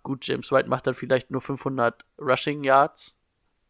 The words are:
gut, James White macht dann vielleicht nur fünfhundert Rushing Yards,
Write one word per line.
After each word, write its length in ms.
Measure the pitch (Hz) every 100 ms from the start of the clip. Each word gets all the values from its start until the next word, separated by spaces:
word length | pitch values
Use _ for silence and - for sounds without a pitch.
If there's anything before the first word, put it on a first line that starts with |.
gut, 240 | - 135 -
James 260 | 127 -
White 160 | 131 123
macht 180 | 127 -
dann 80 |
vielleicht 360 | 123 127 131 -
nur 100 | 131
fünfhundert 600 | - 135 139 131 117 - - -
Rushing 460 | 127 131 - 147
Yards, 540 | 139 135 151 - - _ _ _ _ _ _